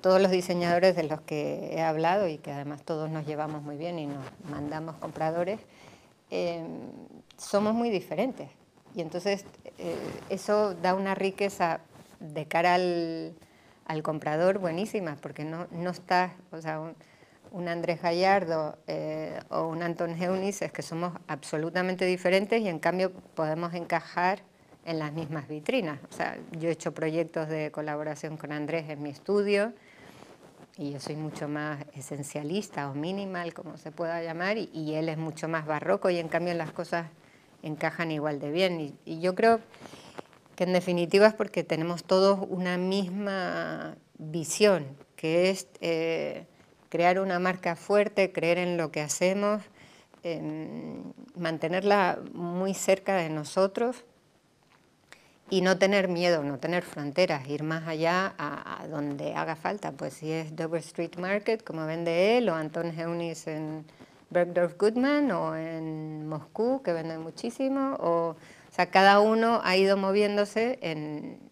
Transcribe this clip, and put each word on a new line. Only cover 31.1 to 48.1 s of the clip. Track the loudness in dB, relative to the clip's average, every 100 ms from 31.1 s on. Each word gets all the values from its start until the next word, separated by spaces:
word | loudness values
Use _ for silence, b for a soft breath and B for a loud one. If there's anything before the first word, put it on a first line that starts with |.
| -6
mucho | -6 -6 -6
más | -4 -4 -6 -10
esencialista | -14 -10 -8 -6 -6 -2 -4 -4 -6 -6
o | -4
minimal, | -4 -4 -6 -6 -6
como | -10 -14 -14
se | -14
pueda | -6 -4 -4
llamar, | -4 -4 -2 -2
y, | -4
y | -6 -4 -2
él | -2
es | -2
mucho | -6 -4 -2
más | -2 -2
barroco | -2 0 2 2
y | 0
en | 0
cambio | 0 0 -2
las | -4
cosas | -6 -4 -4 -4 -14 b b b b
encajan | -10 -2 -2 -2 -2
igual | 0 -2 -2
de | -2
bien. | 2 2 0
Y, | -6 -10
y | -10 -2
yo | 0
creo | 4 6 6 0 B B B B B B -20 _ -2
que |
en | 2
definitiva | 2 2 0 4 8 8
es |
porque | 6 -4 -4
tenemos | -2 -2 -2 -4
todos | 2 6 6 4 0
una | -2 -2 0
misma | 0 0 -2 -4 -4 -4 -2 -4 -4 -6 -10 -14 _ -14
visión, | -6 -6 -4 6 6 6 0 -12 -20 -6
que | 0 4 4
es, | 2 -8 -6
eh, | -2 0 0 -2 -4 -8 -14 b b _ _
crear | 2 4 4
una | 2 2
marca | 0 0 -4 -4
fuerte, | 4 4 4